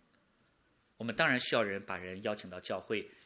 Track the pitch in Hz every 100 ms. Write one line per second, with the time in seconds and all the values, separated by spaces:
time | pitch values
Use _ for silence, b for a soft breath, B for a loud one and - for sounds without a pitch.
0 | _ _ _ _ _ _ _ _ _ -
1 | 117 110 160 123 - 123 101 98 95 90
2 | 92 95 107 107 92 90 - 98 - 107
3 | - B